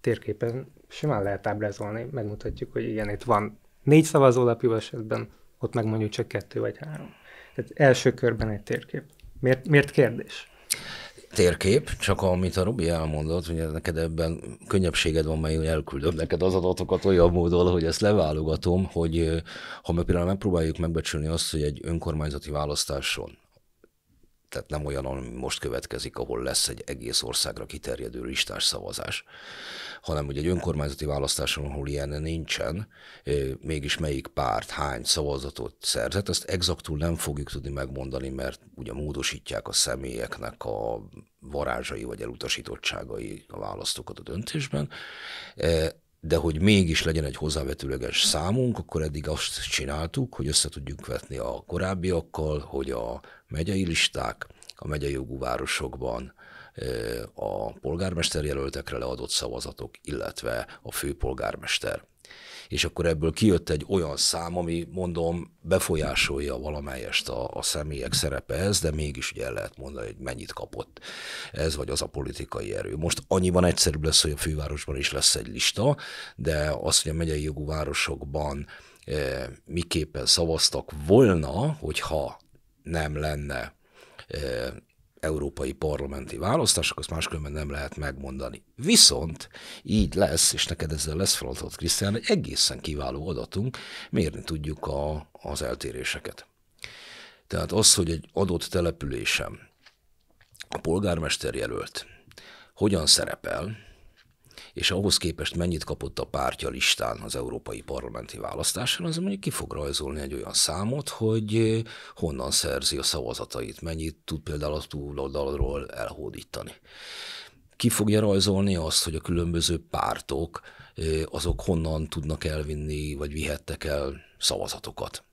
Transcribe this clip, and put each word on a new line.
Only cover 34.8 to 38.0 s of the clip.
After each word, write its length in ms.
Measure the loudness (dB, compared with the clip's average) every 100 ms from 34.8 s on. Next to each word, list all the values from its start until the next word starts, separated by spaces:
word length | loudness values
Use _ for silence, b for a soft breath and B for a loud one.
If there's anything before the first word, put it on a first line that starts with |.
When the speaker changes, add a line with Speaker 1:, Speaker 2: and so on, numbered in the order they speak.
| -2 -2
Speaker 2:
szavazatot 720 | 0 2 2 -2 -4 -8 -10 _
szerzett, 480 | -2 0 2 0 0
ezt 140 | -2
exaktul 540 | -2 0 0 0 -2 0
nem 180 | 0 0
fogjuk 360 | -2 -4 -6
tudni 180 | -6 -6
megmondani, 600 | -6 -6 -6